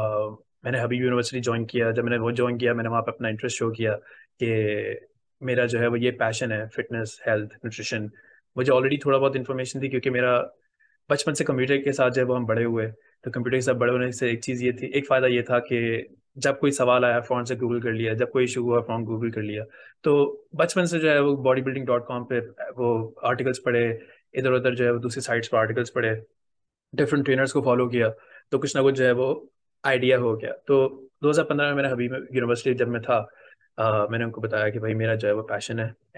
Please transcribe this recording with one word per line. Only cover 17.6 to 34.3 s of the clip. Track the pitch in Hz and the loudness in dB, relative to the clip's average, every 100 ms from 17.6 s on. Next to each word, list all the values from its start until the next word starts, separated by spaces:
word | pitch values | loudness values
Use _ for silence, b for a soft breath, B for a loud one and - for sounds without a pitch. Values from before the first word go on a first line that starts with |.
| 120 120 | -2 -2
कर | 117 | -2
लिया, | 113 113 | -2 -2
जब | 110 120 | 0 0
कोई | 131 | 2
issue | 123 127 | 0 0
हुआ, | 120 120 | 0 0
फ़ौरन | 113 113 | 0 -4
Google | 113 110 117 | -4 -4 -4
कर | 110 | -4
लिया। | 104 104 107 B B B | -6 -8 -10 B B B
तो | 156 143 143 - - | 2 4 2 -2 -10
बचपन | 156 170 190 | -2 0 0
से | 170 165 | 0 2
जो | 156 | 2
है | 147 | 4
वो | 143 139 | 4 2
बॉडी | 127 131 | 2 2
बिल्डिंग | 131 135 131 | 0 -4 -2
डॉट | 123 120 | -2 -2
कॉम | 123 | -8
पे | 117 123 117 - - 110 | -4 -4 -4 -12 -12 -2
वो | 120 113 113 - | 0 0 -2 -4
articles | 117 127 127 127 | -2 0 -2 -2
पढ़े, | - 120 117 113 B B _ | 0 2 0 -2 B B _
इधर-उधर | 131 131 127 127 | -2 0 2 2
जो | 123 | 2
है | 120 | 0
वो | 120 | 0
दूसरी | 120 131 | -2 -6
sites | 123 117 113 | -2 -2 0
पर | 113 | 2
आर्टिकल्स | 110 113 117 | 2 0 -2
पढ़े, | 127 113 110 - _ _ _ _ _ _ | -2 -2 -2 -8 _ _ _ _ _ _
different | - 143 147 | -2 2 2
trainers | 139 131 135 | 2 2 2
को | 147 | 0
फॉलो | 127 123 123 | 2 2 2
किया, | 120 110 110 B B - | 2 0 -2 B B -4
तो | 135 | -2
कुछ | 139 143 | 0 2
ना | |
कुछ | 135 | 4
जो | 131 | 4
है | 127 | 4
वो | 123 131 151 - _ _ _ | 4 0 -2 -8 _ _ _
idea | 139 127 127 127 | 0 2 4 4
हो | 120 110 | 2 -2
गया। | - | -6
तो | - - 139 131 - - - | -6 2 4 4 -2 -20 -2
दो | 147 | 2
हज़ार | 151 | 2
पन्द्रह | 151 143 147 | 2 0 0
में | |
मैंने | 143 139 | 0 0
हबीब | 123 123 131 - | -2 -4 -6 -4
university | 127 120 117 135 | -2 0 0 0
जब | 123 120 | 0 0
मैं | 117 | -2
था, | 113 120 104 B B B B - | 0 0 -2 B B B B -2
अ, | 110 107 104 | 0 2 0
मैंने | 113 | -2
उनको | 117 | -4